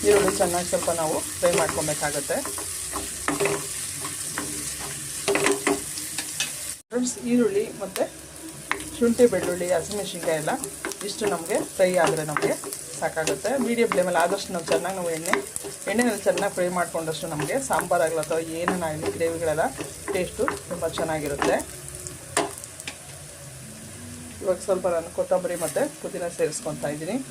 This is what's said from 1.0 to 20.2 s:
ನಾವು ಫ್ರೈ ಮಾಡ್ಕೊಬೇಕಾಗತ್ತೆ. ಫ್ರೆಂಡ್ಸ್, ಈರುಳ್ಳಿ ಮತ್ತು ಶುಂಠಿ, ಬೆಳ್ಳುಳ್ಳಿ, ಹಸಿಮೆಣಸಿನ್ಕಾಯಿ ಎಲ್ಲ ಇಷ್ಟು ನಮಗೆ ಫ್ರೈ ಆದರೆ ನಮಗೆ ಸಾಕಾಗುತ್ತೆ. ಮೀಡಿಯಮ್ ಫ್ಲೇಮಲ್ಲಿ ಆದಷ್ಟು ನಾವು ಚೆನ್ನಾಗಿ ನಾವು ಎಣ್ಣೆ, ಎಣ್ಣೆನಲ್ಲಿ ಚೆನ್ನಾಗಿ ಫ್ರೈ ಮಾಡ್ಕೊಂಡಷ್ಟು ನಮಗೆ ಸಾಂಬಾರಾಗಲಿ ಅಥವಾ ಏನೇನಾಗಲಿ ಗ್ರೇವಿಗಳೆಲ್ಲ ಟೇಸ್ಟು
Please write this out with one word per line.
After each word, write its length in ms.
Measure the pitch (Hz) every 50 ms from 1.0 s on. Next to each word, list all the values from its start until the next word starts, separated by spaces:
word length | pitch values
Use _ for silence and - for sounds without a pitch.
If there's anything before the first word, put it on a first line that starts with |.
ನಾವು 140 | 160 156 170 147 147 - - -
ಫ್ರೈ 140 | 180 175 175 185
ಮಾಡ್ಕೊಬೇಕಾಗತ್ತೆ. 760 | 160 151 - 165 151 156 147 - 156 147 143 147 139 151 170 247 294 - - - - - - - - - - - - - - - - - 285 - - - - - - - - - - - - 143 139 - - - - - - 151 143 - - - - - - - - - - - - - - - - - 403 403 403 392 403 403 - 403 392 392 - - - - - - - - - - - - - - - - - - - - - _
ಫ್ರೆಂಡ್ಸ್, 260 | 220 247 254 247 - - - 240
ಈರುಳ್ಳಿ 320 | 240 247 240 202 196 202 226 240 - -
ಮತ್ತು 220 | 196 185 - - 277 - - - - - - - - 156 - - - - - - - - - -
ಶುಂಠಿ, 280 | 233 233 233 - 247 240 190
ಬೆಳ್ಳುಳ್ಳಿ, 340 | 180 170 180 180 180 175 180 180 165
ಹಸಿಮೆಣಸಿನ್ಕಾಯಿ 600 | 156 160 202 208 190 185 185 175 160 175 160 156
ಎಲ್ಲ 120 | 151 165 247 262 262 - - - - - - - - 202
ಇಷ್ಟು 160 | - - 220 202 175
ನಮಗೆ 240 | 165 165 175 214 247 - - -
ಫ್ರೈ 140 | - 190 180 180 180 160
ಆದರೆ 180 | 156 160 156 151 151
ನಮಗೆ 200 | 147 - - - - - - 403 381 - - - 151 143
ಸಾಕಾಗುತ್ತೆ. 480 | 156 156 - 160 160 156 196 - - 208 262 277 233 226
ಮೀಡಿಯಮ್ 220 | 233 233 233 -
ಫ್ಲೇಮಲ್ಲಿ 280 | - 185 180 180 175 165 170
ಆದಷ್ಟು 260 | 180 196 185 - - 190
ನಾವು 100 | - - 156
ಚೆನ್ನಾಗಿ 240 | 170 - 170 180 190 190
ನಾವು 120 | 175 170 165
ಎಣ್ಣೆ, 200 | 160 165 180 202 202 202 - - - - 202 - - - -
ಎಣ್ಣೆನಲ್ಲಿ 320 | 196 226 247 240 208 - -
ಚೆನ್ನಾಗಿ 280 | 202 175 180 196 202 -
ಫ್ರೈ 100 | 190 180 180 180 180
ಮಾಡ್ಕೊಂಡಷ್ಟು 480 | 170 - - 170 160 160 160 156 - 165
ನಮಗೆ 240 | 156 147 151 160 202 277 269 -
ಸಾಂಬಾರಾಗಲಿ 500 | 196 160 170 180 185 175 165 160 165 160 151
ಅಥವಾ 160 | - 165 165 165 160 160 165
ಏನೇನಾಗಲಿ 500 | 175 180 185 180 170 156 156 151 165 - -
ಗ್ರೇವಿಗಳೆಲ್ಲ 480 | 160 165 165 165 165 170 160 151 156 185 262 - - - - - - - -
ಟೇಸ್ಟು 320 | 202 185